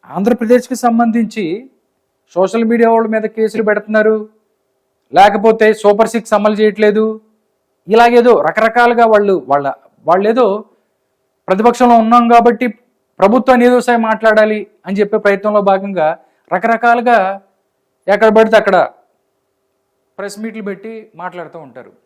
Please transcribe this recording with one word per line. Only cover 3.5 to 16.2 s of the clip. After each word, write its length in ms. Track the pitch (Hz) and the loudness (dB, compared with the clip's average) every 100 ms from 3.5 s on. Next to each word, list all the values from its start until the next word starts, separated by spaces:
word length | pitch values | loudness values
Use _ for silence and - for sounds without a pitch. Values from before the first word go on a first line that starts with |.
| 220 | -2
పెడుతున్నారు, 640 | 214 208 208 214 214 220 214 _ _ _ _ _ _ _ _ | -2 -4 -2 0 0 -2 -6 _ _ _ _ _ _ _ _
లేకపోతే 580 | 147 202 208 220 220 220 | 4 4 4 0 2 0
సూపర్ 360 | 214 208 208 214 | 2 0 2 0
సిక్స్ 240 | 233 - | -2 -4
అమలు 220 | 208 208 | -2 0
చేయట్లేదు, 640 | 208 214 208 214 208 220 220 _ _ _ _ _ _ - | 0 -2 0 0 0 -4 -6 _ _ _ _ _ _ -2
ఇలాగేదో 540 | 220 240 240 240 190 | 2 4 4 4 2
రకరకాలుగా 640 | 151 160 226 233 240 233 226 | 0 -2 0 2 0 2 2
వాళ్ళు, 380 | 214 208 185 131 | 2 2 -2 -2
వాళ్ళ, 240 | 139 139 - _ _ 156 | -2 -2 -10 _ _ -2
వాళ్ళేదో 580 | 185 208 233 226 202 220 _ _ _ _ _ _ _ - | 0 0 0 -2 -2 -10 _ _ _ _ _ _ _ -6
ప్రతిపక్షంలో 500 | 190 233 240 247 233 | 0 0 2 2 2
ఉన్నాం 300 | 220 240 233 | 4 2 4
కాబట్టి 400 | 233 233 240 247 - _ _ _ _ | 4 4 0 -6 -8 _ _ _ _
ప్రభుత్వాన్ని 480 | 196 240 262 247 247 | 0 2 2 2 4
ఏదో 140 | 247 | 2
సాయం 220 | - 233 | 0 -2
మాట్లాడాలి 640 | 226 214 226 214 214 214 202 _ 180 | -2 -2 0 2 0 -2 -10 _ -8
అని 100 | 196 | -4
చెప్పే 220 | 202 220 | -2 0
ప్రయత్నంలో 420 | 208 202 214 208 | 0 -2 -2 0
భాగంగా 580 | 196 196 196 185 156 165 | 0 -2 -2 -4 -4 -4